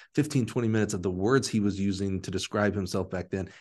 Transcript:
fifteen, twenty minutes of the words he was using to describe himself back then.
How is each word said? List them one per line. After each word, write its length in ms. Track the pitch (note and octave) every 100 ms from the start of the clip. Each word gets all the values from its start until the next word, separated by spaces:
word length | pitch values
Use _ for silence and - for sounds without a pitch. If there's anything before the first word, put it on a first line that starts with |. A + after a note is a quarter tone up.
| -
fifteen, 320 | - D3 C3+ A2+
twenty 220 | B2+ A2+
minutes 260 | A2 G#2
of 80 | G2+
the 80 | F#2+
words 380 | F2+ G2+ C3+ A#2
he 100 | A2
was 220 | G2+ F2+
using 420 | G2 F#2 G2 F#2+
to 80 | F#2
describe 460 | F#2 - G#2+ G#2 G2
himself 340 | F2+ G2 F2+
back 180 | F#2 -
then. 200 | F#2+ - -